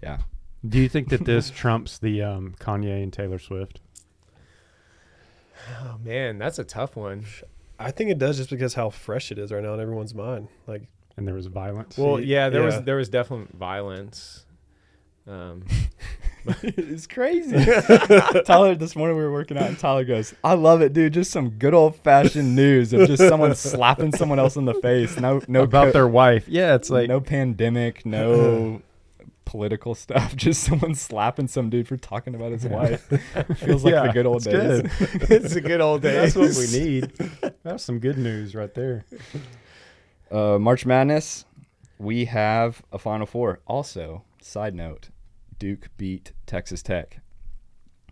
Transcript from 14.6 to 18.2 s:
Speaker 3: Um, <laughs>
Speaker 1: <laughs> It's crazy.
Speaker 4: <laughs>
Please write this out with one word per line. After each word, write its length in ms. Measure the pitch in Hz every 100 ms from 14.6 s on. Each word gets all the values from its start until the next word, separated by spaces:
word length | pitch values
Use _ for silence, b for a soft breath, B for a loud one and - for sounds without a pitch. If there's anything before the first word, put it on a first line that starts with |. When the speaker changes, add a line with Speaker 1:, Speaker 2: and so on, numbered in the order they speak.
| _ _ _ _ _ _ -
Speaker 3:
Um, 380 | 98 87 87 95
<laughs> 40 | - - - B B B B -
Speaker 1:
<laughs> 140 | 185
It's 440 | 220 - 160 160 -
crazy. 460 | - 254 339 320 147
Speaker 4:
<laughs> 880 | 139 233 - 220 - 202